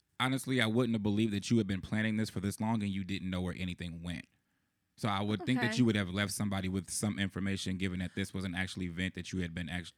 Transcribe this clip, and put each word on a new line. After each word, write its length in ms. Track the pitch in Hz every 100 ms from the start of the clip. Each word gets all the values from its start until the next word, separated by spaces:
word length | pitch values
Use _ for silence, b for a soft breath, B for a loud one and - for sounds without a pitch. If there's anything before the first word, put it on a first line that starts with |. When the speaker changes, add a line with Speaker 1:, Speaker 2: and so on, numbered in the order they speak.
| _ -
Speaker 1:
honestly, 400 | 127 131 - 127
I 60 | 113
wouldn't 280 | 110 123 113
have 80 |
believed 300 | 104 104 113
that 180 | 101 -
you 60 | 117
had 100 | 98
been 140 | 95
planning 340 | 82 110 110 107
this 120 | 110
for 100 | -
this 220 | 98 -
long 200 | 110 113
and 80 | 101
you 120 | 95
didn't 260 | 92 98 92
know 120 | 92
where 120 | 90 85
anything 440 | 90 85 87 85
went. 220 | 87 85 - _ _ _ _ _ _ -
So 120 | 113
I 120 | 98
would 240 | 104 107 -
think 140 | 127
that 60 | 120
Speaker 2:
Okay. 60 | 117
Speaker 1:
you 80 | 117
would 100 | 104
have 120 | 90
left 220 | 95 101
somebody 360 | - 104 98 92
with 200 | 95 85
some 300 | - 107 98
information, 580 | 95 95 98 95 95 92
given 220 | 95 90
that 160 | 87 -
this 180 | 95
was 100 | 98 92
an 100 | 90
actual 280 | 92 -
event 320 | 90 85 92 90
that 160 | 87
you 60 | 92
had 120 | 85
been 160 | 85 82
act-, 240 | 90 82